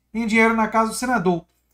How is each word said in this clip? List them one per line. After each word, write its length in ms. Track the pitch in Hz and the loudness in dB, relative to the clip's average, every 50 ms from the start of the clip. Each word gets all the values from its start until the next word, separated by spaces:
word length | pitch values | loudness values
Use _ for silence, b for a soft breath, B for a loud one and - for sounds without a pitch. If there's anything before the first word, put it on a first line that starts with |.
| _ _ - | _ _ -8
em 120 | 220 233 | -6 -4
dinheiro 280 | 214 214 226 226 226 226 | 0 2 4 4 4 2
na 120 | 226 220 | 0 -2
casa 220 | 214 - 220 226 220 | 0 0 0 0 0
do 80 | - | -2
senador. 480 | - 254 247 254 233 170 185 175 165 - _ _ _ _ _ | -6 -4 -2 -2 0 0 0 -2 -2 -4 _ _ _ _ _